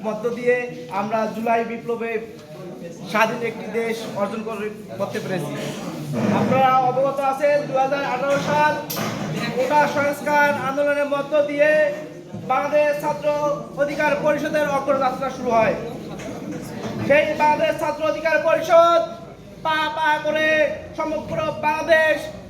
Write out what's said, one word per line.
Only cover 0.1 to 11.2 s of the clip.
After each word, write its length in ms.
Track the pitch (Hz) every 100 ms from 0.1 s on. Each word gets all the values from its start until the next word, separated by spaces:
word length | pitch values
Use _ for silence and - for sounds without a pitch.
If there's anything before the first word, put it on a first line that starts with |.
| 208 240
দিয়ে 260 | 233 247 247 240 - -
আমরা 280 | 190 214 220 214 214
জুলাই 280 | 226 233
বিপ্লবে 480 | 226 233 240 233 226 220 - - - - 185 - 170 - -
স্বাধীন 320 | 214 220 240
একটি 240 | 233 214 196
দেশ 240 | 208 226 214 185 196
অর্জন 260 | 202 220
করে-, 540 | 214 214 214 208 - 190
করতে 220 | 202 214
পেরেছি। 340 | 185 185 143 143 143 - - - 151 240 208 202
আপনারা 320 | 208 262 262 262
অবগত 420 | 254 247 269 277
আছেন, 380 | 277 262 294 294
দুই 160 | - 262
হাজার 260 | 269 277 269
আঠারো 320 | 247 277 285 285
সাল 260 | 294 302 294 294 - - - - - 226 -
কোটা 260 | 262 294 294
সংস্কার 600 | 294 285 285 294 294 294 285 262
আন্দোলনের 380 | 277 294 285 285
মধ্য 280 | 285